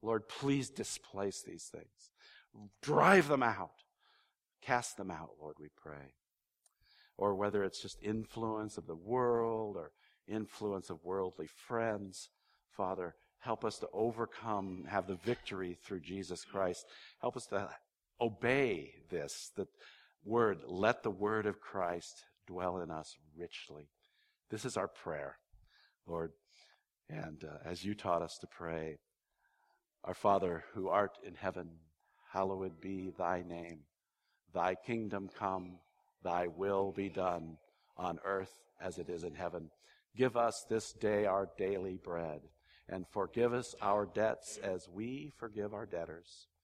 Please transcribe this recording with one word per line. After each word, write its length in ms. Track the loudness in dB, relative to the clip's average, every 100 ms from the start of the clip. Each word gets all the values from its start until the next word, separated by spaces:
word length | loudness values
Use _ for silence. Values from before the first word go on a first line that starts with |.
Lord, 260 | 4 2 2
please 420 | -2 2 4 2
displace 720 | -4 -6 -6 -8 -2 -2 -2
these 220 | -10 -12
things. 460 | -12 -14 -16 _ -20 _ -20 -20 -20 -18 -18 _
Drive 460 | 4 8 12 12 10
them 140 | 6
out. 400 | 4 2 -4 -10 _ _ _ _ _ _ _ _
Cast 340 | 2 2 2 -6
them 140 | -6
out, 200 | -6 -8 -12
Lord, 160 | -12 -12
we 80 | -16 _
pray. 380 | -14 -12 -14 _ _ _ _ _ _ _ _ _ -20 0
Or 180 | 2
whether 300 | 4 2 2
it's 160 | 0 -2
just 220 | -10 -8
influence 760 | -2 -2 -2 -4 -4 -2 -4 -8
of 80 | -8
the 80 |
world 840 | -10 0 2 4 4 4 0 -2 -6
or 160 | -10 _ _ _ -6
influence 640 | -4 -4 -4 -2 -2 -4
of 140 | -10
worldly 440 | -4 -2 -2 -4 -10
friends, 800 | -10 -4 0 2 0 -4 -10 -16 _ _ _ _
Father, 440 | -2 -2 0 -4 -6 _ _
help 260 | -4 -2
us 140 | -2 -2
to 100 | -6
overcome, 920 | 0 0 2 -4 -4 -2 -2 -2 -6 -2
have 180 | 0 0
the 80 | -2
victory 600 | 0 -2 -2 -4 -4 -6
through 160 | -6 -8
Jesus 440 | -4 -6 -4 -8
Christ. 420 | -6 0 0 0 -8 -18 -20 -4
Help 160 | -4 -4
us 100 | -2
to 220 | -2 -2 -10 _ _ _ _
obey 760 | 0 2 2 4 4 2 -4 -16 -6
this, 420 | -4 -4 -6 -10
the 140 | -6 -6 _ -20 -20 -20 _
word, 400 | 0 4 4 4
"Let 380 | -4 2 4 4
the 80 | 0
word 360 | 0 2 2 2
of 140 | -2
Christ 640 | -6 -2 0 -2 -6 -16 -20 _ -12
dwell 320 | -4 -2 -2
in 120 | -4
us 260 | -6 -8 -16 -20 -12
richly." 540 | -10 -10 -14 -16 -18 _ _ _ _ _ _
This 160 | -6
is 120 | -2 0
our 120 | -2
prayer, 500 | -4 -6 -4 -6 -10 _ -20 -20 _ _ _ -8
Lord. 260 | -4 -4 -6 _ -20 -20 _ _ _ _
And, 360 | -8 -8 -8
uh, 140 | -12 -10
as 220 | -8 -6
you 100 | -4
taught 280 | -4 2 2
us 160 | 2 -6
to 80 | -12
pray, 520 | -8 -4 -2 -4 -8 _ _ _ _ _ _ _ _ _ _
"Our 120 | -8
Father 500 | 2 6 6 4 -2 -6
who 160 | -6 2
art 300 | 4 4 0
in 120 | -16
heaven, 460 | -6 -4 -4 -10 -14 -20 _ _ _ -6
hallowed 500 | 0 0 0 -4 -6
be 300 | -6 -6 -6
thy 320 | -2 0 0
name. 440 | -2 -8 -10 -14 -18 _ _ _ _ _ _
Thy 220 | 0 2
kingdom 540 | 0 -2 -2 -2 -4 -6
come, 520 | -4 -2 -2 -4 -12 _ _ _ _
thy 240 | -2 0 0
will 460 | 0 2 4 2
be 160 | 0 -2
done 500 | 0 0 0 -4 -12 _ _ _ -6
on 220 | -4 -2
earth 420 | 0 0 -2 -10 _ _
as 180 | -8 -6
it 100 | -6
is 140 | -4
in 120 | -6
heaven. 360 | -4 -4 -4 -10 _ -20 -20 _ 2
Give 200 | 2 6
us 280 | 2 2
this 280 | 0 -2 -2
day 340 | 0 4 6 6
our 200 | 4 2 -2
daily 400 | 0 0 -2 -6
bread, 520 | -4 -2 -2 -6 -10 _ _ -20 -8
and 200 | -8 -4
forgive 440 | -2 -2 2 2
us 220 | 2 -4 -2
our 260 | 2 4 2
debts 520 | 4 2 2 -6 -6
as 300 | -2 -4 -6
we 420 | -6 -6 -6 -10
forgive 440 | -10 -10 -4 -4
our 120 | -4 -6
debtors. 600 | -4 -4 -8 -14 -20 -20 _